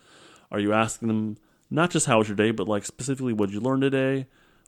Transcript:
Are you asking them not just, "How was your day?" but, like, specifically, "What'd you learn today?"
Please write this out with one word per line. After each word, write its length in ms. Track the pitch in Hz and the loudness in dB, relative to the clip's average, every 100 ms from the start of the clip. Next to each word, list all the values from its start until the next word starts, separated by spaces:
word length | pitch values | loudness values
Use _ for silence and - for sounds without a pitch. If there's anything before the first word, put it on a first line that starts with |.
| _ - - - - | _ -20 -20 -20 -8
Are 80 | 107 | -2
you 140 | 104 | 2
asking 340 | 110 117 - 113 | 2 0 -2 -2
them 300 | 110 110 107 _ _ - | -2 -4 -8 _ _ -6
not 180 | 139 170 | 0 0
just, 160 | 160 151 | 0 2
"How 140 | 113 | 4
was 80 | 107 | 4
your 80 | 101 | 2
day?" 160 | 110 | 2
but, 160 | 110 92 | 2 -2
like, 180 | 104 - | -2 -4
specifically, 480 | - 127 131 127 | -10 -6 -4 -2
"What'd 200 | 107 101 | 0 0
you 60 | 101 | 0
learn 220 | 123 135 | -2 0
today?" 460 | 139 135 131 135 127 _ _ _ | 0 0 0 -2 -6 _ _ _